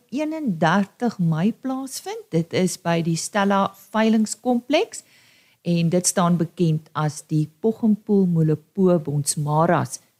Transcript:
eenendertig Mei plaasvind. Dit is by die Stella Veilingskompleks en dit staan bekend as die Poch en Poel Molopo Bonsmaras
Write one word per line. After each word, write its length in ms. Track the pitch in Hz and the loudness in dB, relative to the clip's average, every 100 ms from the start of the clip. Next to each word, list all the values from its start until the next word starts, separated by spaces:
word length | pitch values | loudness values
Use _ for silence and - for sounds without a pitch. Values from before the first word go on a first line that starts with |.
| _ | _
eenendertig 1040 | 254 311 320 285 160 160 190 196 - 240 - | -6 -6 -4 -4 0 2 2 0 -4 -4 -2
Mei 380 | 165 156 196 - | 0 0 0 -2
plaasvind. 720 | 262 262 269 - 370 453 - | -6 -8 -8 -12 -12 -12 -6
Dit 240 | 165 165 | -4 -2
is 240 | - 185 - | -2 -2 -2
by 240 | 170 170 | -4 -2
die 160 | 165 165 | -2 -4
Stella 560 | - 208 196 196 196 - - 214 | -2 -2 0 2 0 -4 -8 0
Veilingskompleks 1040 | 220 220 214 - 247 240 - 302 440 - - _ _ _ _ _ | 2 2 0 -4 -2 -2 0 0 -2 -8 -20 _ _ _ _ _
en 240 | - 170 165 180 | -2 0 2 0
dit 100 | 175 | 0
staan 240 | - 175 175 | 0 2 2
bekend 560 | 165 - 165 156 - | 0 0 0 0 -4
as 300 | - 151 147 | -4 -4 -4
die 220 | - 156 151 _ | -4 -2 -2 _
Poch 160 | 220 220 226 | -4 0 0
en 80 | 208 | 0
Poel 320 | - 202 185 | 2 2 2
Molopo 680 | 165 160 156 - - 185 175 | 2 2 0 -4 0 4 2
Bonsmaras 1000 | 156 147 143 - 143 151 170 160 - - _ _ | 0 -4 -2 -4 0 2 2 2 0 -8 _ _